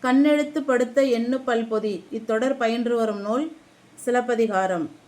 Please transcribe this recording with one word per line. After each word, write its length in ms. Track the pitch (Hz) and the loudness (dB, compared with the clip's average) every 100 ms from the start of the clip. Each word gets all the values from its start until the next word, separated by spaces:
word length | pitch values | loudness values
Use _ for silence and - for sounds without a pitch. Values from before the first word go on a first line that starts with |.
கண்ணெழுத்து 600 | 254 262 294 294 294 311 | 4 4 6 4 0 -4
படுத்த 400 | 277 247 247 - | 0 0 2 2
எண்ணு 400 | 269 233 233 262 254 | 2 2 0 -2 0
பல்பொதி 560 | 233 226 220 214 190 - | -2 0 -2 -2 -6 -8
இத்தொடர் 460 | 226 220 220 254 269 | -10 -2 -2 0 0
பயின்று 400 | 226 233 240 233 | 0 0 -2 0
வரும் 240 | 226 208 | -2 -2
நூல் 320 | 202 240 320 - - _ - | -4 -2 -4 -8 -20 _ -20
சிலப்பதிகாரம். 960 | - - 247 240 240 226 196 190 180 151 - | -10 -2 -2 0 0 2 2 0 -2 -4 -10